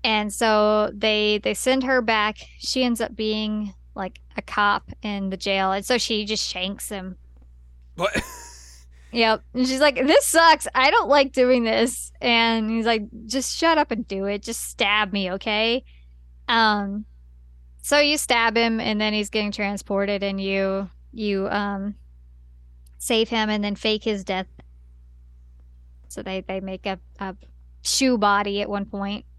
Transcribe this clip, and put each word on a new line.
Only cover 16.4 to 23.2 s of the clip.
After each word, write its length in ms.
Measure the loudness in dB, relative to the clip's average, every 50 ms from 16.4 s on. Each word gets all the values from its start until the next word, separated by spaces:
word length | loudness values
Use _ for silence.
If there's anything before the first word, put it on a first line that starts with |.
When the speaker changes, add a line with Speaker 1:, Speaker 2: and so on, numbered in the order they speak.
| -4
Speaker 1:
Um, 580 | 0 2 4 4 4 2 0 -2 -4 -6 -8 -10 -12 -18 -20 -20 -20 -20 -20 -20 -20 -20 -20 -20 -20 -20 -14
so 160 | -2 2 2
you 220 | 4 4 4 2 -2
stab 360 | 0 0 2 2 2 2 2
him, 240 | 2 2 2 0 -2
and 220 | -2 -2 -2 0
then 120 | -2 -2 -2
he's 180 | -2 -4 -2
getting 200 | -4 -4 -4 -4
transported, 680 | -4 -4 -4 -4 -4 -6 -6 -4 -2 0 0 0 -2 -2
and 180 | -2 -4 -4 -4
you, 520 | -4 -2 -2 0 0 0 -2 -4 -6 -8 -12 -20 -20 -20
you, 360 | -10 -6 -4 -2 -2 -2 -2 -2
um, 460 | -2 -2 -2 -2 -4 -6 -6 -8 -10 -10 -20 -20 -20 -20 -20 -20 -20 -20 -20 -20 -20 -20 -20 -20 -20 -20 -20 -20 -18 -12
save 300 | -4 0 0 0